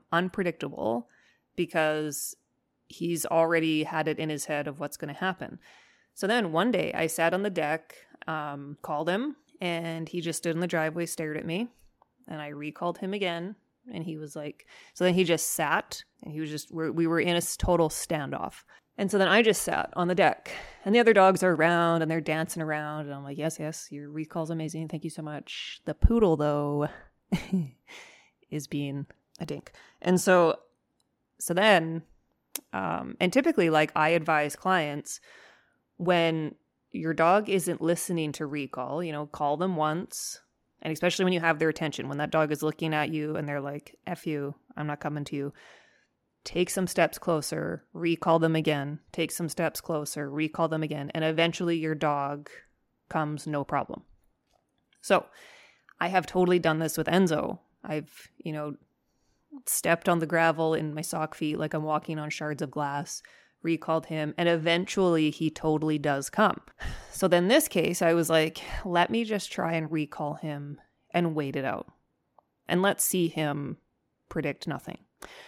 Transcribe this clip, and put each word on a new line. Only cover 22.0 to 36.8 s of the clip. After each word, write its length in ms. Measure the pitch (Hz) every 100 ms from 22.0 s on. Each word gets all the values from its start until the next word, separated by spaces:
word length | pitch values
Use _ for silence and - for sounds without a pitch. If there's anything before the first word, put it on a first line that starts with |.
and 100 | 160
they're 100 | 160
dancing 400 | 151 156 160 170
around, 440 | 156 151 151 151 143
and 80 |
I'm 100 | 139
like, 140 | 139 139
"Yes, 200 | 156 -
yes, 300 | 156 160 -
your 200 | 143 147
recall's 400 | 151 156 170 160
amazing. 400 | 165 156 160 160
Thank 140 | 156
you 60 | 165
so 120 | -
much." 600 | 156 147 - - - - -
The 100 | -
poodle, 400 | - 233 202 156
though, 520 | 147 147 147 147 147 - - _ -
<laughs> 1200 | - - 190 139 - - - - - _ _ -
is 160 | 151 139
being 400 | 143 143 139 143 - _ -
a 60 | 156
dink. 260 | 147 - - - -
And 180 | - 180
so, 400 | 196 180 165 - _ _ _ _ _ _ _ -
so 140 | -
then, 500 | 170 214 185 160 165 - _ _ _ _ - -
um, 420 | - 92 85 64 -
and 120 | 180
typically, 380 | 254 302 262 170
like, 220 | 156 151 -
I 140 | 156
advise 460 | 170 160 156 147 -
clients, 640 | 190 185 147 147 - - - - - _ _ _ _ -
when 580 | 180 175 165 160 156 - _ _